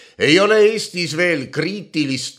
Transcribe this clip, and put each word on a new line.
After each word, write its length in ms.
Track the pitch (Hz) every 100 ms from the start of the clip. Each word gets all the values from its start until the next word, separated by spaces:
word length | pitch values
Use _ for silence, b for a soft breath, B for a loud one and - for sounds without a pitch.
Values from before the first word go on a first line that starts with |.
| B B
ei 200 | 120 170
ole 200 | 208 214 208
Eestis 500 | 226 - 180 165 151
veel 300 | 175 151 113
kriitilist 880 | 147 160 202 - 156 139 131 -